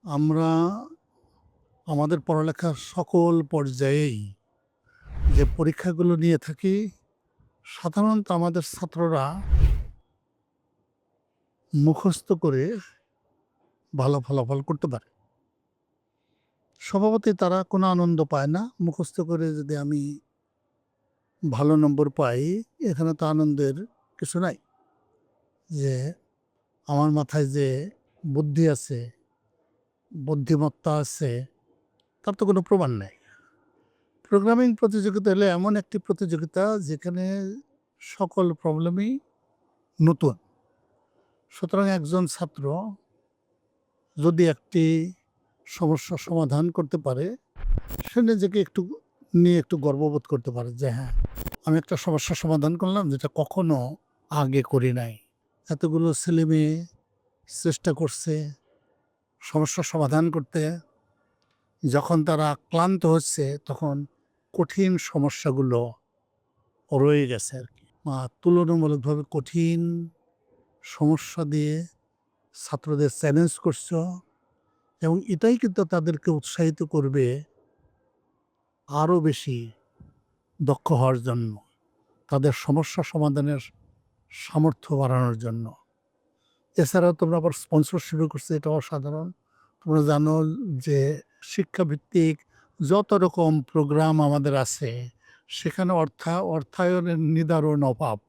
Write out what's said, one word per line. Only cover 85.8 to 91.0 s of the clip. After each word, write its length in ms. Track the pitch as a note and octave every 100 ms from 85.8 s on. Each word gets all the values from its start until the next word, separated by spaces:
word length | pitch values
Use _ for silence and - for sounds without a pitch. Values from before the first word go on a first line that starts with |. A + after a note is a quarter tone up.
| _ _ _ _ _ _ _ _ _ -
এছাড়াও 360 | D3+ F#3+ F3
তোমরা 240 | E3 E3 E3
আবার 140 | E3
স্পন্সরশিপও 800 | - - D#3 D3+ F3 - D#3 D#3
করছো, 260 | C#3+ -
এটা 160 | D#3 D#3
অসাধারণ। 600 | D3+ - D3+ C#3 D#3 F3 - _ _ _ _
তোমরা 180 | E3 D#3
জানো 540 | D3 D3 D#3 D#3+ D#3 F#3+ A3 C3
যে 440 | C#3 C#3+